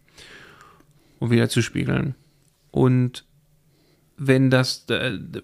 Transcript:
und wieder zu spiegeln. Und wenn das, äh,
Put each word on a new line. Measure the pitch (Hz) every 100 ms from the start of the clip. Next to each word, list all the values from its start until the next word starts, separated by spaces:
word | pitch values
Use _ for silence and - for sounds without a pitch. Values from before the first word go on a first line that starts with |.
| _ - - - - - - _ _ _ _ _
und | 120
wieder | 117 117
zu | 123
spiegeln. | 113 135 131 135 139 - _ _ _ _ _
Und | 139 127 127 123 - _ _ _ _ _ _ _ _ _ -
wenn | 135 131 131
das, | 131 127 - -
äh, | 110 127 95 - -